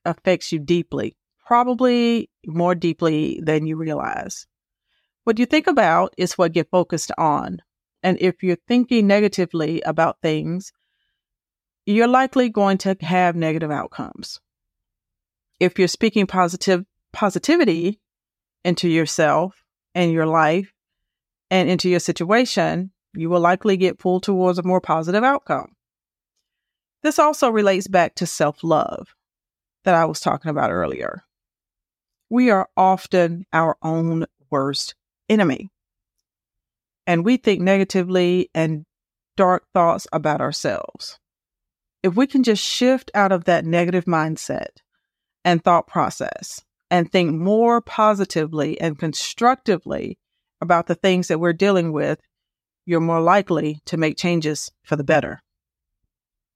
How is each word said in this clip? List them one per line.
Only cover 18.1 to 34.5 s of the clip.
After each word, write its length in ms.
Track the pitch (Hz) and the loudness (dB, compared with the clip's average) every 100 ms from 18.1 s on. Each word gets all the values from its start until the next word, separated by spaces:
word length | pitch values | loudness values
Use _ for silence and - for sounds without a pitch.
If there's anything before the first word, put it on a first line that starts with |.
| _ _ _ _ _ | _ _ _ _ _
into 240 | 180 170 175 | -4 0 2
yourself 760 | 165 151 - 151 147 185 _ _ _ _ | 0 0 0 2 2 -2 _ _ _ _
and 160 | 180 175 | -2 0
your 140 | 165 | 0
life 480 | 160 160 156 175 190 _ _ _ _ _ _ _ - | 0 2 2 2 -4 _ _ _ _ _ _ _ -2
and 180 | 185 175 | 0 2
into 220 | 180 185 | 0 0
your 100 | 175 | 0
situation, 920 | - 165 170 226 247 202 160 165 190 _ _ | -2 -4 0 0 0 0 -2 -2 -8 _ _
you 160 | 160 165 | -8 -2
will 120 | 175 | 2
likely 360 | 170 185 208 190 | 2 2 0 2
get 220 | 185 - | 0 0
pulled 240 | 185 180 | -2 -2
towards 360 | - 185 185 180 | 0 0 0 0
a 40 | |
more 180 | 180 185 | 0 -2
positive 420 | - 160 165 202 | 0 -4 0 0
outcome. 540 | 254 277 - 139 - _ _ _ _ _ _ _ _ _ _ _ _ _ | 0 -2 -4 -6 -6 _ _ _ _ _ _ _ _ _ _ _ _ _
This 160 | 302 302 | -2 2
also 320 | 302 294 254 | 2 2 0
relates 380 | 220 202 190 196 | 2 2 0 2
back 260 | 185 165 | 2 2
to 120 | - 170 | -2 -6
self-love 880 | - 147 - 165 156 - - - _ _ _ _ _ _ _ | -2 -2 -2 0 0 0 -6 -14 _ _ _ _ _ _ _
that 100 | 190 | 0
I 120 | 165 160 | 2 2
was 140 | 156 | -2
talking 300 | - - 165 | -4 -4 -4
about 200 | 151 123 | -2 -2
earlier. 540 | 87 78 64 53 50 _ _ _ _ _ _ _ _ _ _ - | -2 -4 -4 -8 -10 _ _ _ _ _ _ _ _ _ _ -4
We 180 | 233 254 | 2 4
are 220 | 190 190 - | 2 0 2
often 640 | 190 190 - 185 170 170 - | 2 2 0 0 0 -2 -4
our 240 | 160 165 - | 0 0 -2
own 420 | 160 165 165 165 165 _ - | -2 -2 0 -2 -4 _ -4